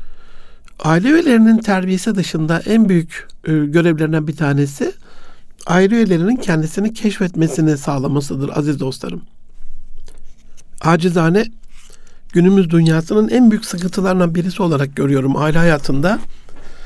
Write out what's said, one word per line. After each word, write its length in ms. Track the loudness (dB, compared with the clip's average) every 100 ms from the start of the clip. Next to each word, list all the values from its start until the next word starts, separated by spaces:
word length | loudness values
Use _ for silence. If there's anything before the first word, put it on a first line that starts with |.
| -8 -8 -12 -14 -14 -16 -20 -6
aile 300 | 0 2 4
üyelerinin 480 | 4 4 6 6 4
terbiyesi 580 | 2 0 0 -2 -2 -2
dışında 440 | -2 -2 -2 -2
en 300 | 2 2 4
büyük, 380 | 2 0 -8 -16 -10 -2
e, 40 |
görevlerinden 760 | 0 2 2 2 2 0 0 -2
bir 80 | -2
tanesi 580 | 0 0 0 -2 -6 -6 -14 -14 -14 -14 -18 -10 0
aile 280 | 2 4 4
üyelerinin 400 | 2 2 0 0
kendisini 580 | 0 0 -2 -2 -4
keşfetmesini 840 | -2 -4 -2 -2 0 0 2 0 0
sağlamasıdır 800 | -2 -4 -2 -2 -2 -4 -4 -2
aziz 220 | -2 -2
dostlarım. 420 | -6 -8 -10 -12 -14 -18 -16 -8 -4 -4 -4 -8 -8 -10 -12 -12 -16 -16 -14 -4
Acizane 640 | 0 2 2 2 2 2 -2 -8 -16 -16 -16 -18 -16 -16 -2
günümüz 360 | 2 4 4 4
dünyasının 600 | 4 4 2 2 0 2
en 220 | 4 6
büyük 140 | 4 -2
sıkıntılarından 720 | -6 -4 -2 0 2 2 0
birisi 280 | -2 -2
olarak 320 | 0 0 -2 -2
görüyorum 420 | 0 0 0 0
aile 200 | 2 4
hayatında. 640 | 4 4 2 2 2 0 -4 -8 -10 -10 -10 -10